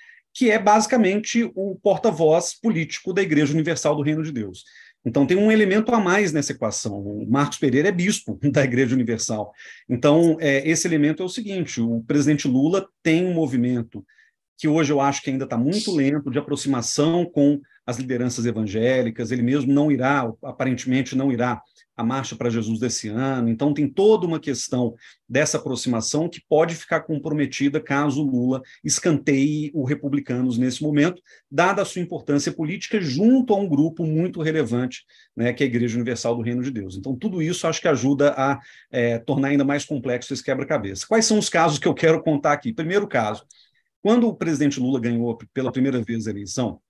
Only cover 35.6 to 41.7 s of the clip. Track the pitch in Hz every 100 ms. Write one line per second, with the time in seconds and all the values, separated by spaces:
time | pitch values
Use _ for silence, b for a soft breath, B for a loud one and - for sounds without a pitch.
35.6 | 143 120 120 113 120 120 123 120 117 123
36.6 | 123 120 95 92 95 131 208 180 160 175
37.6 | 165 160 185 139 123 139 143 135 135 139
38.6 | B B B 131 120 117 - 135 139 143
39.6 | 135 143 - 147 123 123 - 131 - 131
40.6 | 135 151 101 95 - 226 220 214 - 180
41.6 | 165